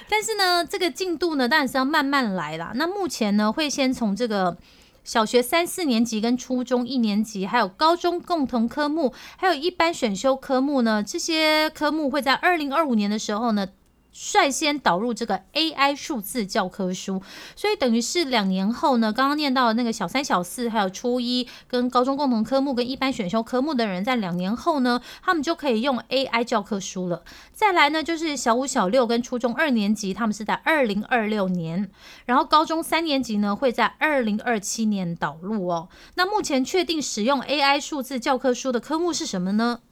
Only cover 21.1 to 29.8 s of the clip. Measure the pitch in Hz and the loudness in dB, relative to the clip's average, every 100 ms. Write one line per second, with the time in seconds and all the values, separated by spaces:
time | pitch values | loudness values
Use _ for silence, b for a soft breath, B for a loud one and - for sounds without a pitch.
21.1 | 254 240 247 247 B - 247 247 247 254 | -2 0 -2 -4 B -4 -2 2 2 2
22.1 | 277 277 220 220 269 277 240 247 269 262 | 2 2 0 2 0 2 0 -2 -2 -2
23.1 | 254 175 226 226 254 302 254 214 180 233 | -2 -2 -2 -2 -2 0 0 0 -2 0
24.1 | 247 180 175 185 233 339 294 247 247 B | 0 -2 -2 -2 -2 0 2 2 0 B
25.1 | B - 339 294 330 285 220 277 240 - | B -2 0 0 -2 0 0 0 -2 -2
26.1 | 269 269 233 233 226 - 196 - 185 180 | -2 0 -2 0 -2 -2 -6 -6 -6 -4
27.1 | 170 B B B - 415 349 294 311 311 | -4 B B B 0 2 4 4 2 -2
28.1 | 330 320 277 240 240 277 247 185 262 233 | -2 -2 -2 0 0 0 0 2 2 2
29.1 | 233 240 247 233 233 320 233 | 0 -2 -2 -2 0 2 2